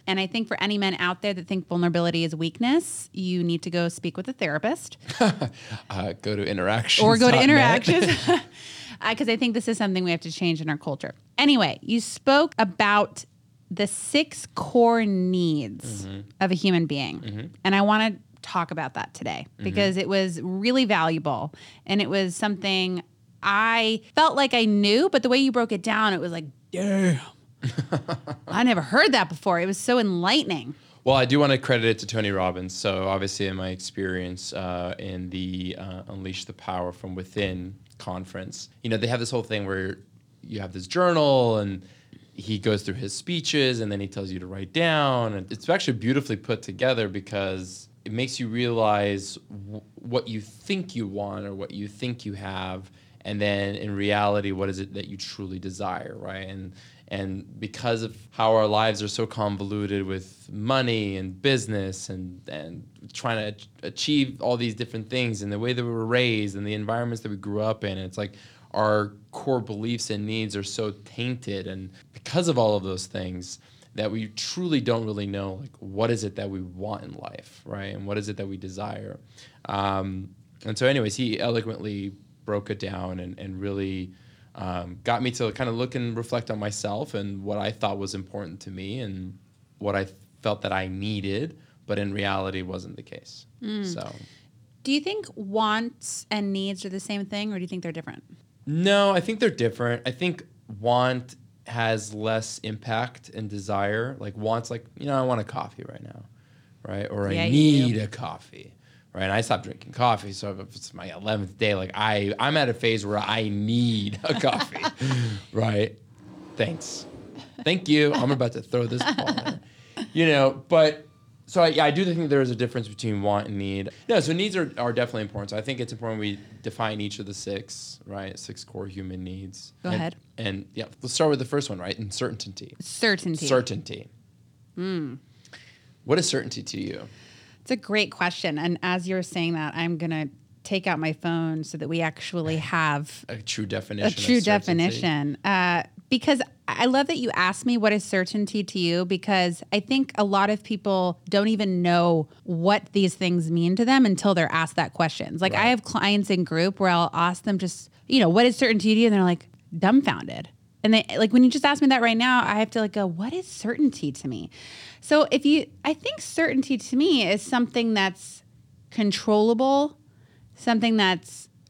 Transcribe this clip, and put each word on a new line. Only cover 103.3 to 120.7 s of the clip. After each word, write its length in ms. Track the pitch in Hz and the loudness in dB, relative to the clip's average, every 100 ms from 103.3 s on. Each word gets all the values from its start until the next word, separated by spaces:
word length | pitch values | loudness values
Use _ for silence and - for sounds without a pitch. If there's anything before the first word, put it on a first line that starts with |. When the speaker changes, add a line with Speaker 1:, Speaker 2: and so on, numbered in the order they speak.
| - 107 | -10 -8
Speaker 2:
desire. 680 | 101 95 101 101 110 123 127 | -8 -4 -2 0 -2 -4 -6
Like, 160 | 104 107 | -10 -4
want's 340 | 107 117 117 | -2 -2 -2
like, 140 | 117 - - | -10 -10 -10
you 80 | 143 | -2
know, 120 | 135 | 0
"I 40 | |
want 180 | 127 117 | 2 0
a 40 | |
coffee 400 | 101 - - - - | -2 -6 -8 -10 -16
right 140 | - | -14
now," 200 | - - - - _ _ _ _ - | -16 -16 -20 -20 _ _ _ _ -10
right? 180 | 98 - | -8 -6
Or, 200 | 104 101 | -2 0
"I 40 | |
Speaker 1:
Yeah, 120 | 98 - | 0 4
you 60 | |
do. 420 | 139 156 143 123 | 6 8 8 4
Speaker 2:
need 40 | 110 | 2
a 60 | 104 | -4
coffee," 640 | 113 120 82 - - - - _ _ _ | -6 -10 -10 -16 -20 -20 -20 _ _ _
right? 100 | 92 | -6
And 80 | 95 | 0
I 100 | 104 | 0
stopped 240 | 113 98 - | 2 -2 -2
drinking 260 | - - | -14 -14
coffee, 400 | 120 123 107 101 | 0 2 2 -2
so 180 | 98 101 95 | -10 -10 -10
if 160 | 98 98 | -12 -16
it's 200 | - - | -18 -14
my 200 | 92 80 | -14 -8
eleventh 440 | 104 107 95 - | -2 -2 -2 -2
day, 160 | 107 98 | 0 0
like, 160 | 92 | -2
I, 400 | 101 107 104 101 - | -2 0 2 0 0
I'm 180 | 131 151 | 2 2
at 100 | 131 | 0
a 40 | |
phase 320 | 117 117 113 101 | 0 0 0 0
where 140 | 104 | -2
I 300 | 98 110 107 | 0 0 0
need 720 | 101 107 120 120 110 101 101 | -2 0 2 2 0 -2 -4
a 160 | - - | -2 0
coffee, 440 | 139 - - - - - 131 131 | 0 0 -4 -4 -6 -2 -2 0
<laughs> 380 | 117 101 - | -2 -4 -6
right? 420 | 107 110 104 110 - - - - - - - | -2 0 0 -2 -4 -20 -20 -20 -20 -18 -4
Thanks. 500 | 120 160 - - - - - - - - | -4 -4 -10 -12 -14 -18 -18 -18 -20 -4
Thank 240 | - 180 185 | 0 0 4
you. 260 | 151 147 131 | 6 6 4
I'm 160 | 123 | 2
about 220 | 135 120 | 2 0
to 80 | 117 | -2
throw 260 | - 123 117 | -2 -2 0
this 160 | 123 277 262 | 0 -2 -2
ball 120 | - 202 302 | -2 -4 -4
in. 140 | 196 - - - - 226 | -8 -12 -20 -16 -12 -4
You 120 | 160 165 | 2 4
know, 360 | 143 135 135 | 6 4 2
but, 380 | - | 2